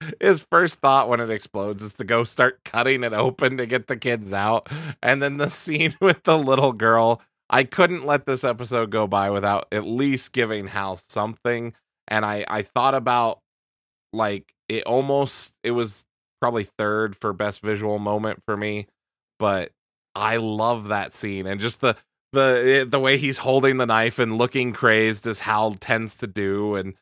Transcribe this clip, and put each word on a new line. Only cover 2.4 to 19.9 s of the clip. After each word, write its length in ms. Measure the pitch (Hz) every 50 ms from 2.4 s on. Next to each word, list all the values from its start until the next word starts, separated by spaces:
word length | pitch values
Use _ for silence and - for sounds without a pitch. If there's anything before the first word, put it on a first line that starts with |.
| 127 127 - - -
cutting 400 | - - 117 123 131 135 127 123
it 100 | 117 110
open 440 | 107 120 131 127 - 147 127 131
to 100 | 127 123
get 180 | 113 127 120 107
the 120 | - 131
kids 360 | 113 - 127 120 113 104 95 98
out. 340 | 98 101 107 113 110 - - 143 156 160 151 117 - -
And 180 | 120 135 139
then 160 | 139 139 139
the 120 | 143 147 -
scene 440 | - - - 175 156 151 160 160 -
<laughs> 40 | -
with 220 | 190 190 170 - -
the 140 | 170 160
little 360 | 160 143 131 135 135 143 135 120
girl. 480 | 104 113 113 113 113 117 113 117 117 _ _ _ _ _ -
I 160 | - 131 135
couldn't 400 | 123 - - 180 170 180 165 127
let 200 | 147 147 139 -
this 180 | 143 131 127 -
episode 460 | 127 120 110 123 104 123 120 113 104
go 160 | 101 110 107
by 240 | 98 101 98 98 101
without 380 | 101 101 98 101 101 90 - -
at 140 | 104 107 98
least 460 | 90 117 123 143 143 135 123 - -
giving 360 | - 131 117 110 110 104 98
Hal 280 | 95 - 104 98 98 95
something. 800 | 92 - - - 110 104 110 110 - - 120 120 117 117 117 113 _ _ _ _ _ _
And 180 | - 107 107 107
I, 200 | 104 104 104 -
I 140 | - - 107 98
thought 320 | - - 127 123 139 135
about, 460 | 135 113 127 120 123 117 113 - - _ _ _ _ _ _ _ _ _ _ _ _ _ _
like, 420 | - 113 110 104 101 98 - _ _ _ _
it 160 | - 110 110 -
almost, 680 | - 120 131 135 139 139 139 139 131 - - - - - _ -
it 80 | 120
was 340 | 120 120 117 110 101 - - _ _ _ _ _ _ _
probably 240 | - 123 117 113 98
third 520 | - _ - 107 104 107 107 110 107 95
for 160 | - - 107
best 300 | 98 87 107 104 98 -
visual 380 | 101 107 107 101 107 107 104 104
moment 420 | 104 104 104 104 107 107 - - _
for 120 | - 107
me. 300 | 101 104 107 104 104 104 - _ _ _ _ _ _ _ _ _
But 340 | - 107 101 98 95 87 - - _ _ _